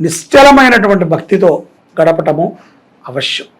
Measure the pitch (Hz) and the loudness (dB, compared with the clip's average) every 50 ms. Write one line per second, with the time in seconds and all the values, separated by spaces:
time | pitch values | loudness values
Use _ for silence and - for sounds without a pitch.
0 | 160 160 - - - - - 277 277 285 277 277 262 254 240 226 196 202 202 185 | -8 -6 -6 -8 -8 0 4 4 6 6 6 4 4 2 2 2 0 0 0 0
1 | 180 156 160 160 - - 196 185 190 175 143 - - _ _ _ _ _ - - | 0 -2 -4 -6 -4 -4 -2 0 2 0 0 -2 -8 _ _ _ _ _ -4 -2
2 | 160 165 165 165 156 160 147 151 175 185 - - _ _ _ _ _ _ _ _ | 0 0 0 -2 -2 -4 -4 -4 -4 -6 -8 -12 _ _ _ _ _ _ _ _
3 | - 131 127 135 131 - - - 139 _ _ | -20 -12 -10 -8 -8 -8 -8 -10 -12 _ _